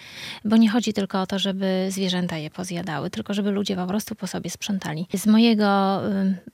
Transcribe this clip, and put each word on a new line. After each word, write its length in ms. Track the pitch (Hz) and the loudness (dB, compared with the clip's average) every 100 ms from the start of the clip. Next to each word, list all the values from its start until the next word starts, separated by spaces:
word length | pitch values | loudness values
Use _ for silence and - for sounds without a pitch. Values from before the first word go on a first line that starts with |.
| - - - - 208 | -20 -16 -14 -8 2
Bo 120 | 226 | 6
nie 120 | 226 | 6
chodzi 240 | 233 214 | 4 0
tylko 280 | 208 196 190 | -2 -2 -2
o 60 | 190 | -2
to, 120 | 196 | -2
żeby 480 | 196 190 190 185 190 | -2 0 0 0 0
zwierzęta 480 | 190 190 180 175 165 | -2 0 0 -2 -4
je 120 | 151 | -6
pozjadały, 600 | - 185 175 180 147 170 | -8 -6 -6 -4 -4 -4
tylko 240 | 220 214 | -6 -4
żeby 180 | 208 202 | -2 0
ludzie 240 | 196 202 180 | -2 -2 -2
po 120 | 180 | -2
prostu 280 | 208 - 214 | -4 -4 -8
po 120 | 185 | -6
sobie 220 | 185 180 | -6 -8
sprzątali. 580 | - - 190 170 156 185 | -8 -4 -4 -4 -6 -4
Z 120 | 190 214 | 0 4
mojego, 760 | 220 233 214 202 196 196 190 165 | 6 6 4 4 4 2 2 0
ym, 280 | 196 190 185 - | 0 0 0 -6